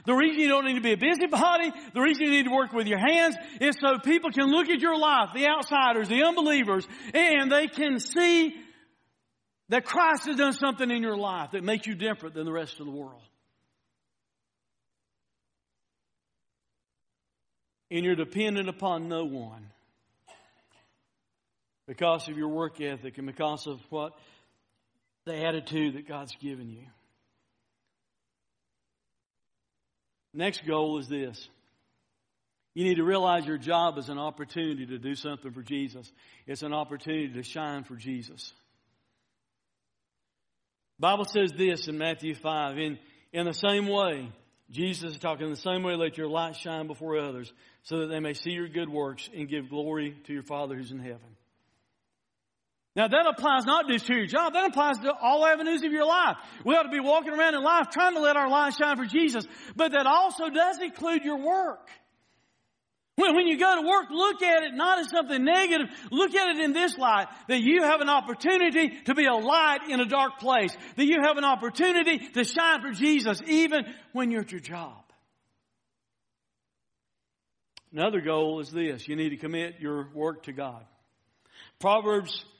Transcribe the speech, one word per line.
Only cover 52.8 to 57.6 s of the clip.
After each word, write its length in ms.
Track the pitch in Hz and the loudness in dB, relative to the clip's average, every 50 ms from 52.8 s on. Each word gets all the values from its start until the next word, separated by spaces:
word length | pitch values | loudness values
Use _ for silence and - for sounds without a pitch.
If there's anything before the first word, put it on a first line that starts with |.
| _ _ _ | _ _ _
Now 140 | 190 220 214 | 0 0 4
that 180 | 240 311 339 320 | 4 4 4 2
applies 380 | - - 247 294 269 262 208 | 0 0 0 2 2 2 2
not 240 | 254 294 330 302 277 | 2 2 2 2 2
just 180 | 240 226 - - | 0 0 0 0
to 80 | 247 | 0
your 100 | 247 202 | 0 0
job, 280 | 160 202 302 339 320 302 | 0 0 0 0 2 0
that 160 | 349 381 381 | 0 0 2
applies 300 | - 277 294 294 269 208 | 2 2 2 2 0 0
to 140 | 220 285 294 | -2 -4 -2
all 320 | - 233 240 277 302 311 | 0 2 2 4 4 6
avenues 380 | 320 311 311 320 320 339 294 311 | 4 4 4 2 -2 -2 -2 -2
of 80 | 311 | -2
your 140 | 294 302 302 | 0 2 2
life. 320 | 311 330 359 339 254 - - - - - - - | 4 4 4 4 2 0 -2 -8 -16 -20 -6 0
We 120 | 214 311 | 2 4
ought 80 | 330 311 | 4 2
to 60 | 254 | 2
be 120 | 294 285 | -2 -2
walking 320 | 262 277 302 330 285 311 302 | 2 2 2 2 2 0 0
around 200 | 302 320 330 302 | 2 2 2 2
in 80 | 294 | 2